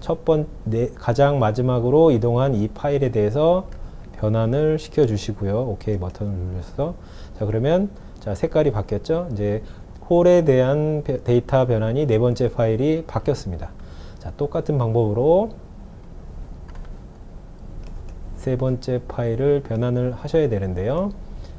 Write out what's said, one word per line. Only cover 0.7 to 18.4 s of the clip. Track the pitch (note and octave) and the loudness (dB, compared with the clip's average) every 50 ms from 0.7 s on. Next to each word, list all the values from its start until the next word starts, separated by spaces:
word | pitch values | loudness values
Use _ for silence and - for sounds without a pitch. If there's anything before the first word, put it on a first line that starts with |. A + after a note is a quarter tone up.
| G#2+ A2+ A#2+ - - | 0 0 0 -2 -4
가장 | - - - A#2+ B2 C#3 C#3+ C#3+ C#3 | -6 -2 -2 4 4 4 4 4 4
마지막으로 | A#2 G#2+ G#2+ A#2+ B2 B2+ B2+ B2 A#2 B2 C#3 D3+ E3 E3 | 2 2 2 2 2 2 2 2 2 4 6 8 8 8
이동한 | C3+ A2+ A2 A#2+ A#2 A#2+ C3 C#3 C3 | 6 6 4 2 2 2 2 2 2
이 | G#2 G2+ A2 | 2 0 -2
파일에 | - - - D3 C#3+ C#3 C3+ B2+ | -4 -4 -2 0 2 2 2 2
대해서 | G#2+ A2 G#2 G#2 G#2+ C#3+ D#3 E3 F3 F#3 F#3+ - - - - - - - - - - - | 2 2 2 2 2 4 4 4 4 4 0 -4 -10 -12 -12 -12 -12 -14 -16 -14 -8 -2
변환을 | - G#2+ A2 A2+ A2+ A2+ B2 C#3+ D3+ D#3 D#3 D3+ | 0 2 2 4 2 2 2 2 2 2 2 0
시켜주시고요. | D3+ - - - D3 A#2+ A2 G#2 - - G#2+ - G2+ G2 G2+ A2+ C3 B2+ | -2 -2 2 2 4 4 4 0 -2 -4 -6 -4 -2 0 0 0 0 -2
오케이 | G2+ - - G#2+ G#2+ F#2+ | -4 -4 -2 -2 -2 -2
버튼을 | F2+ F2+ F#2 - G#2 G2+ G2+ | -2 -4 -6 -6 -6 -4 -4
눌러서. | F2+ F2+ F2+ F2+ F#2 E2 - - - C#3 E3 F3+ - - - - - - - - - | -4 -4 -4 -4 -6 -8 -8 -6 -4 -4 -4 -4 -8 -12 -16 -16 -16 -16 -14 -8 -4
자, | A2 | -4
그러면, | G#2 G#2+ A2+ A#2+ C#3+ E3 F3+ G3+ G3+ - - - - - - | -2 0 0 2 4 2 2 2 0 -4 -10 -16 -16 -16 -12
자, | - - G2+ | -6 -6 -4
색깔이 | - - E3 - D#3 D#3 D3 | -2 -2 0 2 4 4 4
바뀌었죠? | A2+ G#2+ G2 - G#2+ G2+ - - D#3+ E3 F3+ F3 | 2 0 -2 -2 -2 -4 0 0 0 0 0 -2
이제 | B2 G2+ G#2 G#2 G2+ A2 - - - - - - - - - - | -2 -2 0 0 0 -2 -4 -8 -14 -16 -16 -16 -16 -16 -2 2
홀에 | F3 E3+ F3 F3 F3+ F3 E3+ | 4 6 6 8 6 6 6
대한 | D3+ C3 B2+ B2+ C3 C#3+ D3+ D3+ D#3 D#3 D3+ D3 | 6 6 6 6 4 4 2 2 0 0 -2 -2
베-, | - C3+ B2+ - | -2 -4 -2 0
데이터 | - A#2+ B2 B2 - - C3+ C3 | 2 2 2 2 4 2 2 4
변환이 | B2 A#2+ A2 A2 A2 A#2 C#3 D3+ | 4 2 2 2 0 0 0 2
네 | C#3 A2+ A2 | 4 4 4
번째 | A#2+ B2 A#2+ A2 B2+ A2+ | 4 4 2 2 0 0
파일이 | - - A#2+ A2+ A2+ A2 C3 D3+ D#3 E3 D#3+ D#3 | 2 2 2 2 2 2 2 2 2 0 -2 -4
바뀌었습니다. | - A2 - - C#3 - - - F2+ D#2 - - - - - - - - - - - - - | -6 -2 0 0 -2 -2 -2 -8 -6 -6 -8 -10 -12 -14 -16 -14 -14 -14 -14 -14 -16 -12 -12
자, | - - - | -12 -6 -4
똑같은 | C#3+ C#3+ - E3+ - - D3+ C#3 | -6 -2 -2 -4 -2 0 0 0
방법으로 | A#2+ A2+ A2 A#2 A#2 G#2+ G#2 A2 B2+ D3+ E3 F#3 G#3+ A3+ - - - - - - - - - - - - - - - - - - - - - - - - - - - - - - - - - - - - - - - - - - - - - - - - - - - - - - - - - | 2 2 2 2 2 2 2 2 4 4 4 4 4 0 -4 -12 -16 -18 -18 -18 -18 -18 -18 -18 -18 -16 -16 -16 -14 -14 -12 -12 -12 -12 -12 -14 -14 -14 -12 -12 -12 -12 -12 -14 -14 -18 -18 -18 -18 -16 -16 -16 -16 -18 -18 -16 -14 -14 -12 -12 -12 -10 -12 -12 -12 -12 -12 -12 -12 -12 -12
세 | - | -8